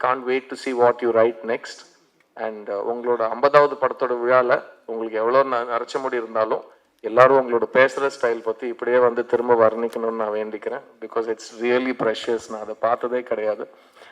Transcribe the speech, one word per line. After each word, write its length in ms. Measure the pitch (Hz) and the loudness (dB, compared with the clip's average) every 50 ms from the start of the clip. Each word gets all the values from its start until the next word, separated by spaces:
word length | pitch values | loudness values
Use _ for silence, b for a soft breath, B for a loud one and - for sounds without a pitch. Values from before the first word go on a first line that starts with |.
| - | -2
can't 180 | 131 127 135 123 | 0 0 0 -2
wait 260 | 123 131 135 131 - 135 | -2 -2 -2 -4 -6 -12
to 180 | 127 - 135 | -8 -6 -6
see 60 | 127 | 2
what 180 | 120 120 120 120 - 123 | 4 4 4 4 4 0
you 80 | 120 | 2
write 280 | 113 113 113 120 117 - - | 4 4 4 4 2 -2 -6
next. 540 | 113 117 123 - - - - - _ _ _ _ _ _ _ _ _ _ | -6 -6 -6 -8 -12 -18 -18 -20 _ _ _ _ _ _ _ _ _ _
And, 360 | 127 113 110 107 107 104 113 | -10 -8 -8 -8 -10 -10 -8
uh, 40 | 104 | -6
உங்களோட 540 | 101 104 113 120 120 120 123 120 117 113 110 | -6 -4 -4 -6 -4 -2 -2 0 0 0 -2
ஐம்பதாவது 460 | 113 120 131 143 139 147 147 143 135 | -4 -2 -2 2 4 4 4 4 2
படத்தோட 360 | - 131 127 127 - 139 123 | -2 -2 -2 -2 -2 -4 -4
விழால 520 | 123 120 117 123 127 127 123 123 135 147 - - - _ _ | -2 -2 0 2 4 4 4 4 0 0 -2 -8 -18 _ _
உங்களுக்கு 320 | - 113 113 113 113 110 107 | -10 -8 -8 -8 -6 -4 -2
எவ்வளோ 260 | 110 113 127 135 139 | -2 2 2 2 2
ந-, 220 | 135 127 117 120 | 2 0 -4 -4
நரைச்ச 340 | 123 120 117 120 - - 147 | -4 -4 -6 -6 -6 -6 -6
முடி 160 | 131 131 123 | -6 -4 -4
இருந்தாலும் 480 | 123 113 110 113 113 110 110 127 - - b b b b b b b | -4 -6 -4 -2 -2 0 0 -2 -4 -6 b b b b b b b
எல்லாரும் 500 | - 110 110 123 127 131 135 135 127 120 | -10 -2 6 6 8 8 8 6 4 2
உங்களோட 120 | 120 117 113 - - | 0 0 -2 2 4
பேசுற 380 | 127 131 135 - 143 139 139 135 - | 4 4 4 4 0 -2 -4 -2 -2
ஸ்டைல் 220 | - 120 117 117 107 | -2 -2 -2 -2 -4
பத்தி 260 | 113 110 - 135 120 | -6 -6 -4 -6 -8
இப்படியே 300 | 117 - 123 120 123 127 | -8 -6 -2 2 4 4
வந்து 280 | 123 120 117 120 117 | 4 4 2 0 -2
திரும்ப 280 | - - 117 120 127 120 | -2 -2 -2 2 2 4
வர்ணிக்கணும்னு 580 | 113 113 110 110 117 117 113 - 117 113 113 113 | 4 4 4 2 0 -4 -6 -6 -4 -4 -4 -4
நான் 200 | 113 110 107 104 | -4 -4 -4 -4
வேண்டிக்கிறேன். 480 | 107 107 107 107 104 - 113 117 139 139 - _ _ | -4 -6 -6 -8 -10 -8 -8 -10 -10 -12 -16 _ _
Because 360 | 113 110 - 120 110 117 113 | -18 -8 -6 -4 -4 -4 -6
it's 260 | - - - 120 110 120 | -8 -8 -16 -12 -4 -2
really 300 | 120 120 127 127 127 123 | 0 2 2 0 -2 -4
precious. 480 | - 117 113 110 - - - 117 110 - - | -2 -2 -2 -2 -2 -4 -4 -4 -4 -4 -8
நான் 100 | 110 107 | -12 -12
அதை 140 | 107 104 110 - | -10 -10 -8 -4
பார்த்ததே 420 | - 113 120 123 - 120 123 127 123 | 0 0 0 0 -2 -4 -4 -4 -4
கிடையாது. 460 | - 120 107 107 107 104 - - - b b b b b b b b | -4 -6 -4 -2 -4 -4 -4 -6 -12 b b b b b b b b